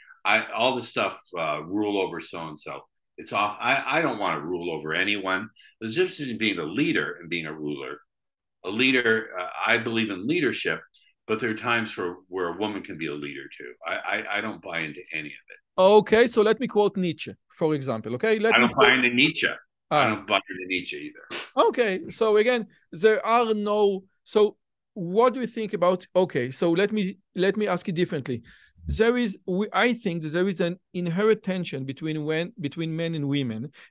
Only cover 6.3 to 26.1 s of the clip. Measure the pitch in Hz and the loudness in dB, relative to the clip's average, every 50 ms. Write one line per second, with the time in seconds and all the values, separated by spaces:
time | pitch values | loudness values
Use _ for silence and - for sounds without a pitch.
6.3 | 113 98 110 107 95 85 78 73 - - 165 170 - 87 73 71 - - 87 80 | -4 -2 -2 -2 0 -2 -4 -4 -2 0 0 0 0 0 -2 -2 -6 -10 -10 -8
7.3 | 85 85 80 76 76 78 76 73 73 69 69 65 65 - _ _ _ _ _ _ | -6 -6 -6 -6 -8 -8 -6 -6 -6 -6 -8 -10 -12 -14 _ _ _ _ _ _
8.3 | _ _ _ _ _ _ - 92 101 113 131 131 131 127 120 113 110 110 107 - | _ _ _ _ _ _ -10 -6 -2 2 2 4 4 4 4 4 2 2 0 -4
9.3 | - 92 90 90 - - 95 107 117 117 113 117 113 113 113 107 98 90 98 120 | -8 -10 -8 -8 -6 -4 0 0 0 0 0 -2 -2 -2 -2 -2 -4 -6 -4 -2
10.3 | 165 180 151 120 107 - - 87 78 - - - _ _ _ _ _ _ _ - | -2 0 0 0 -2 -2 -2 -4 -4 -4 -6 -14 _ _ _ _ _ _ _ -4
11.3 | 110 110 123 113 110 107 110 123 117 117 110 107 - - 95 87 87 - - _ | -4 -2 -2 -4 -4 -4 -2 0 0 0 -2 -4 -6 -6 -6 -6 -6 -10 -12 _
12.3 | 90 95 90 85 85 90 104 107 101 95 87 - 92 78 78 76 73 73 73 71 | -6 -4 -4 -4 -4 -2 -4 -4 -4 -6 -10 -10 -10 -8 -6 -6 -6 -8 -8 -10
13.3 | 69 67 67 - - - 67 62 62 _ - 85 92 - - 90 101 107 107 - | -10 -12 -14 -16 -16 -18 -18 -18 -18 _ -8 -8 -6 -6 -4 -4 -4 -4 -4 -4
14.3 | 104 104 107 110 104 85 - 98 85 85 80 76 73 87 - - 82 80 76 73 | -4 -4 -4 -6 -8 -10 -10 -8 -6 -6 -6 -6 -8 -12 -14 -10 -10 -8 -8 -10
15.3 | 71 - _ - - - _ _ _ - 185 190 208 214 202 - 208 226 240 240 | -12 -18 _ -20 -20 -20 _ _ _ 4 6 8 8 8 6 6 6 4 4 4
16.3 | - 233 208 214 226 220 269 - - 208 208 202 - 196 185 175 151 - - 110 | 4 4 4 4 2 2 -2 0 2 2 2 2 2 0 -2 -2 -4 -4 -8 -14
17.3 | 95 - _ _ _ - 175 156 156 147 135 131 117 110 107 110 120 123 - 226 | -14 -16 _ _ _ -2 0 0 0 0 -2 -4 -4 -4 -4 -6 -4 -2 0 2
18.3 | 220 220 - - 110 117 120 117 - 131 127 120 127 131 123 123 120 123 139 160 | 2 2 4 4 4 4 4 4 4 6 6 6 6 6 4 2 4 4 4 4
19.3 | 165 - - - - - - _ _ _ _ - 156 151 135 117 110 - - 104 | 2 2 -2 -2 -2 -4 -12 _ _ _ _ 0 2 2 4 2 0 -2 -2 0
20.3 | 104 98 - - 95 90 90 90 95 92 90 - - 73 73 76 - - - - | 0 0 0 -2 -8 -10 -6 -4 -4 -4 -4 -6 -8 -10 -10 -12 -14 -16 -14 -12
21.3 | - - - - - - 320 453 233 269 233 208 190 190 - - - - 226 220 | -10 -10 -10 -2 2 2 4 4 4 2 2 0 0 -4 -6 -8 -4 0 2 4
22.3 | 208 214 214 247 254 240 214 - _ _ _ _ - 160 170 220 220 202 - 208 | 4 4 4 4 2 0 -2 -6 _ _ _ _ -2 2 4 4 4 4 2 2
23.3 | 226 240 240 220 220 214 202 208 208 208 208 202 196 190 190 _ _ _ _ - | 2 4 4 2 0 0 0 0 2 4 4 4 2 0 -4 _ _ _ _ 0
24.3 | - 214 208 - - _ _ _ _ _ _ _ - 220 170 170 180 214 240 254 | 4 4 4 4 4 _ _ _ _ _ _ _ -10 -8 -6 0 2 4 4 4
25.3 | 220 262 240 233 - 233 220 202 - 185 180 180 185 180 - - | 4 2 -2 -4 -4 -6 -6 -4 -2 2 2 4 2 2 0 -2